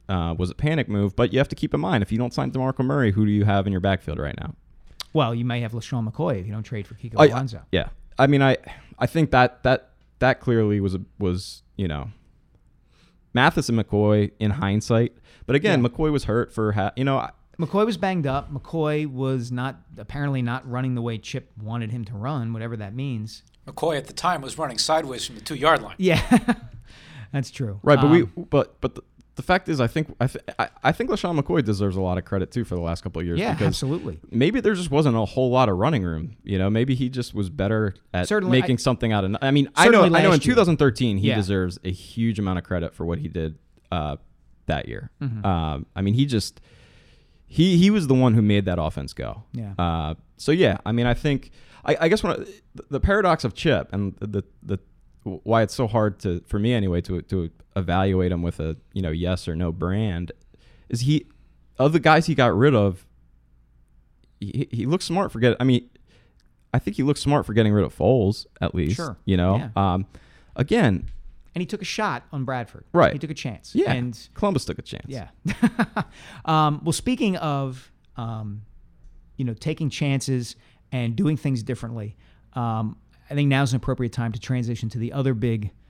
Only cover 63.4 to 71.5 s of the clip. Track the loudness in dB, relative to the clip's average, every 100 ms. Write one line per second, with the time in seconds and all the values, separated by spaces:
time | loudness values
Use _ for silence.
63.4 | _ _ _ _ _ _ _ _ _ -14
64.4 | -8 -4 -4 -4 -2 -2 0 -2 -2 2
65.4 | 2 4 4 2 0 _ _ _ _ _
66.4 | _ _ _ -2 -2 -2 0 0 2 0
67.4 | 2 4 4 4 2 2 2 4 2 0
68.4 | -6 -4 -4 0 -2 -2 -4 -6 0 2
69.4 | 4 2 0 0 0 0 -4 -12 -20 -20
70.4 | _ -6 0 4 4 2 -4 -12 -14 -20
71.4 | -12